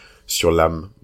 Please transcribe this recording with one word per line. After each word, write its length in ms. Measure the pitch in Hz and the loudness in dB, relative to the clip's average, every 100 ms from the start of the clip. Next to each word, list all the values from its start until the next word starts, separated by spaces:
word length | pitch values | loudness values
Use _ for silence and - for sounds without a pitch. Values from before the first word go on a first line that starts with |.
| - _ - | -20 _ -10
sur 240 | - 85 | -2 2
l'âme. 380 | 82 80 82 90 _ | 2 2 -2 -12 _